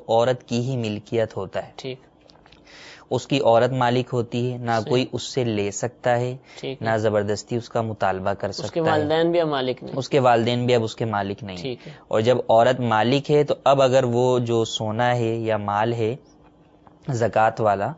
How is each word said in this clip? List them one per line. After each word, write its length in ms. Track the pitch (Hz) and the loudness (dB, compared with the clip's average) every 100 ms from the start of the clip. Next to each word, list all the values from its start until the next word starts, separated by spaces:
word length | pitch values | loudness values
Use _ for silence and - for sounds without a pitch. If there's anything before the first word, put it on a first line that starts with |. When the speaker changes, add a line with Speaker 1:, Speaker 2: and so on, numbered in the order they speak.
| - | 0
Speaker 1:
عورت 400 | 113 120 127 - | 2 2 0 -2
کی 120 | 120 | -4
ہی 160 | 123 127 | -2 -4
ملکیت 600 | 113 104 - 113 110 - | -4 -6 -4 -4 -2 -4
ہوتا 300 | 92 98 85 | -8 -8 -10
ہے۔ 60 | - | -12
Speaker 2:
ٹھیک۔ 220 | 131 127 _ _ _ - _ - - - - - - | -14 -14 _ _ _ -20 _ -20 -20 -20 -20 -20 -4
Speaker 1:
اس 160 | 123 - | -4 -2
کی 140 | 139 | 0
عورت 320 | 117 113 127 | 4 6 4
مالک 360 | 131 123 123 123 | 2 0 0 0
ہوتی 400 | 127 113 120 123 | -4 -2 -4 -4
ہے، 60 | 123 | -4
نہ 120 | 117 | -2
Speaker 2:
صحیح۔ 180 | 113 123 | -2 0
Speaker 1:
کوئی 180 | 123 131 | 0 0
اس 100 | 117 | -4
سے 220 | - - | -6 -4
لے 260 | 120 104 101 | -2 -2 -2
سکتا 460 | - 117 - 127 120 | -4 -8 -4 0 0
ہے، 200 | 123 127 - - | 0 -6 -16 -14
Speaker 2:
ٹھیک 220 | 135 131 | -12 -6
ہے۔ 80 | 113 | -2
Speaker 1:
نہ 60 | 113 | 0
زبردستی 600 | 107 104 101 104 - 120 | 2 0 0 -4 -4 -6
اس 120 | - | -4
کا 120 | 120 | -6
مطالبہ 520 | 113 104 98 95 98 | -4 -2 -2 -2 -4
کر 160 | 98 101 | -4 -6
Speaker 2:
اس 80 | - | -8
کے 100 | - | -6
Speaker 1:
سکتا 140 | 170 | -2
ہے۔ 100 | 160 | 0
Speaker 2:
والدین 420 | 156 151 160 170 | 0 0 0 2
بھی 80 | 170 | 0
اب 80 | 160 | 0
مالک 360 | 139 127 120 | -2 -4 -6
نہیں۔ 120 | 127 135 | -6 -8
Speaker 1:
اس 120 | 127 | 0
کے 120 | 143 | 2
والدین 460 | 123 117 117 123 123 | 4 4 2 0 2
بھی 80 | |
اب 100 | 123 | 2
اس 120 | 110 - | 0 -4
کے 80 | |
مالک 400 | 117 104 98 101 | -4 -2 -4 -6
نہیں۔ 120 | 101 90 | -10 -10
Speaker 2:
ٹھیک 320 | 131 120 - | -10 -12 -14
ہے۔ 40 | - - | -20 -4
Speaker 1:
اور 120 | 107 | 0
جب 180 | 113 123 - | 2 2 4
عورت 320 | 113 117 131 | 6 6 2
مالک 500 | 120 110 113 139 143 | 0 2 2 0 2
ہے 140 | 147 | 2
تو 100 | 143 - | 2 0
اب 180 | 131 139 | 2 4
اگر 220 | 135 131 | 4 4
وہ 340 | 123 120 127 123 | 2 2 2 2
جو 260 | 117 117 | 0 0
سونا 520 | 110 - 110 110 123 120 | 0 -4 -6 -2 0 0
ہے 180 | 113 | -2
یا 220 | 113 110 107 | -2 -2 -2
مال 360 | 101 101 117 | 0 0 0
ہے 240 | 117 110 131 - _ - _ _ _ - _ - | 0 -2 -4 -12 _ -20 _ _ _ -20 _ -6
زکوٰۃ 460 | 120 110 110 110 113 | -2 0 2 2 2
والا، 340 | 107 98 107 | 0 2 -2